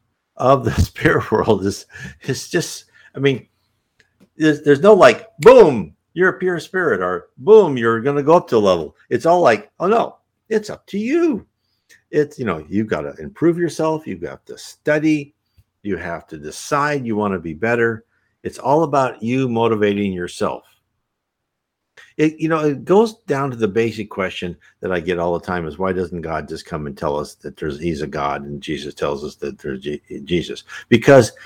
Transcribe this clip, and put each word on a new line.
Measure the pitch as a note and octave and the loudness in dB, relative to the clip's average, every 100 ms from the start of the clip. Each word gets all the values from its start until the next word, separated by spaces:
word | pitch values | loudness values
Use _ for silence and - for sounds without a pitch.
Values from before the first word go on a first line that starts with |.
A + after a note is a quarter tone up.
| _ _ _ - | _ _ _ -2
of | C3 C#3 | 2 4
the | A#2 | 2
<laughs> | - | 0
spirit | - - D#3 D3+ - | -2 0 0 0 0
world | G#2+ F2 G2 G2 | 0 2 2 0
is, | F#2+ - - - - | -6 -12 -18 -18 -14
is | - C3 - | -8 -8 -4
just, | F3 - - _ _ _ C#3 | -4 -4 -12 _ _ _ -2
I | |
mean, | C#3 A#2+ - _ _ _ _ _ _ _ _ - | -2 -2 -8 _ _ _ _ _ _ _ _ -2
there's, | D#3 C#3+ | 0 0
there's | - C#3 | 2 4
no, | G3 | 6
like, | G3+ C3+ A2 - - | 8 8 6 -4 4
boom, | F#3+ C4 F3 A#2 D#2+ _ _ | 8 10 8 4 -6 _ _
you're | E3 F#3 | -2 -2
a | F#3 | 0
pure | F3+ E3+ | -4 -4
spirit, | - F#3 E3 G2 | -6 -4 -2 0
or | F2+ F2+ - - | -2 -4 -8 -6
boom, | C3+ A3 F3+ B2+ | 6 6 6 2
you're | A#2 A2+ | 0 0
gonna | B2 C#3+ | 0 -2
go | C#3 F3 | 4 4
up | - | 4
to | A#2 | 2
a | |
level. | G2+ F2 D2 _ - | 4 2 -2 _ -6
It's | B2 E3 | -2 2
all | F3 | 4
like, | D3+ G#2+ - - | 4 2 -2 -6
"Oh | F3 | -2
no, | A3+ - - _ _ - | 0 -2 -8 _ _ -6
it's | A3 - | -6 -6
up | D#2 - | -14 -10
to | G3+ | -6
you." | A3+ E4 E4 A#3 - _ _ _ _ _ - | -2 0 0 -2 -8 _ _ _ _ _ -6
It's, | D3 D3 - | -2 -2 -4
you | A#2 | -6
know, | D#2+ D2+ | -6 -4
you've | G2 G#2+ | -4 -2
gotta | D#2+ C#2+ D2 | -4 -6 -12
improve | D2+ - E3 E3+ | -14 -2 0 0
yourself. | E3+ - D#3 D#3 D#3 | -4 -4 -4 -4 -8
You've | F2 | -12
got | D2 - - | -12 -14 -20
to | - | -20
study. | - - - D3+ D#3 D3+ C#3+ _ _ _ _ _ | -20 -8 -2 0 0 -2 -6 _ _ _ _ _
You | G2+ F2 | -8 -8
have | F2 E2 - | -8 -12 -12
to | D#2 | -16
decide | D2+ - - D3 D3 D3 A#2 | -14 -14 -6 -2 -2 -4 -4
you | G#2 | -4
wanna | G#2 F#2+ | -2 -4
be | E2 | -8
better. | D#2+ A2 A#2+ A#2 A2 _ _ _ _ | -6 -2 0 -2 -4 _ _ _ _
It's | G#2+ - | -14 -8
all | B2+ D3+ | 0 0
about | D#3 C#3 B2+ - | 2 0 -2 -4
you | A2 C3 C3 | -4 -2 -2
motivating | A2+ A#2 G#2+ G#2 G2+ G2+ | 0 0 2 0 0 -2
yourself. | F2+ F2 - F#2+ B1 _ _ _ _ _ _ _ _ _ _ _ _ _ _ - - | -4 -8 -6 -6 -6 _ _ _ _ _ _ _ _ _ _ _ _ _ _ -14 -2
It, | D#3 D#3 | -2 0
you | D#3+ | -2
know, | D#3+ | 0
it | D3+ C3 | -2 -2
goes | A2+ F#3+ A3+ A3 | 2 2 2 -2
down | - C#3 C#3 | -6 -4 -4
to | A#2+ | -2
the | G#2+ | -2
basic | G#2 A2+ G#2+ G2+ | 0 -2 -4 -10
question | - F#2+ - F2+ E2 _ - | -6 -6 -6 -10 -12 _ -10
that | G2 | -4
I | F2+ | -4
get | E2 F2 | -2 -2
all | F2 E2+ | -2 -4
the | - | -4
time | F2+ D#2+ | -6 -6
is, | D2+ | -6
"Why | F#2+ | -4
doesn't | F#2 F2 F2 | -4 -6 -8
God | D#2+ D#2 D2 | -8 -8 -8
just | D#2 - | -14 -10
come | D#2+ D2 | -10 -10
and | C2+ | -8
tell | D#2+ D2 | -6 -4
us | D2 - | -8 -14
that | - - | -18 -12
there's, | D#2 C#2+ | -10 -6
he's | E2+ D2 | -6 -6
a | D2+ | -8
God | D2 C#2+ C#2+ | -6 -6 -6
and | C#2+ D2 | -10 -14
Jesus | D2 C#2+ D2 | -10 -10 -10
tells | - D#2 C#2+ | -8 -6 -6
us | D2 - | -10 -12
that | C#2+ C2+ | -14 -12
there's | D2 C2 | -12 -10
Je-, | C#2+ D2 - D#2 | -10 -12 -12 -16
Jesus?" | C#2+ F2 D2+ - - - - | -6 -4 -4 -12 -16 -10 0
Because | A#2 - C#3 A2 - | 2 8 8 6 -2